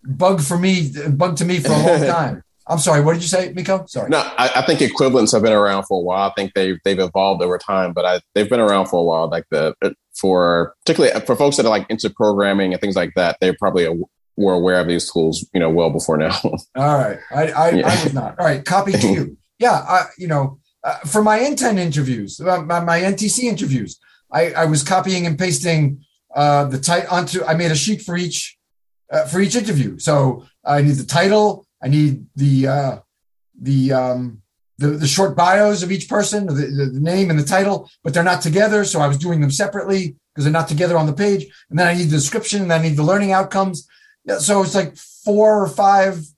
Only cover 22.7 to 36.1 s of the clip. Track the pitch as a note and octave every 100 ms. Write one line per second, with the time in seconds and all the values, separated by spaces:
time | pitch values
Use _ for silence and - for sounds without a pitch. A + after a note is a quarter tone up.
22.7 | F3 E3+ E3+ F#3+ G3 G#3 - B3 F3+ -
23.7 | B2+ G2 - _ _ _ D3+ E3+ D#3+ D#3+
24.7 | D#3 D3 F#3 F#3 F#3 E3+ D3+ F3+ C#3 F3
25.7 | D#3+ C#3+ C#3+ _ _ _ C#3+ D3 C#3+ C#3+
26.7 | C3 C#3 F3 F3 F3+ F3+ F#3 E3 D#3+ E3+
27.7 | D3+ G#3+ G#3+ - F3 F3 - - _ _
28.7 | _ _ _ _ D3+ D3 F3 G3 A#3+ A3
29.7 | D#3 G#2+ F2 D#3+ C#3+ C3 - - _ -
30.7 | C#3+ C#3+ C3+ - D#3+ G3 G#3+ G#3 - _
31.7 | _ C#3 D3 D3+ C3 - - C#3 C3+ C3+
32.7 | C#3+ C#3 G#2+ _ _ _ _ _ - B2+
33.7 | C#3 C3 C3 B2+ B2+ B2 G#2+ _ _ _
34.7 | - D3 D3+ C#3 F3+ G3 D3 F3 G3 G#3
35.7 | G3+ F3 F#3+ -